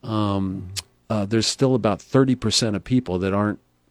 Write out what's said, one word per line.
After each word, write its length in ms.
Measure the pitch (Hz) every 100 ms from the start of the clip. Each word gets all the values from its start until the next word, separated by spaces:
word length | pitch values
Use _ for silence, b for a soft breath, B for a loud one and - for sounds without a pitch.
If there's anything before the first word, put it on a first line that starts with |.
um, 680 | 113 110 104 98 95 95 92 98 - _ -
uh, 160 | 110
there's 220 | 98 113 107
still 280 | - 135
about 260 | 127 104 95
thirty 320 | - 135 135
percent 420 | 127 110 - 113 101
of 80 |
people 340 | - 127 127 90
that 120 | 95
aren't 260 | 98 104 - _ _ _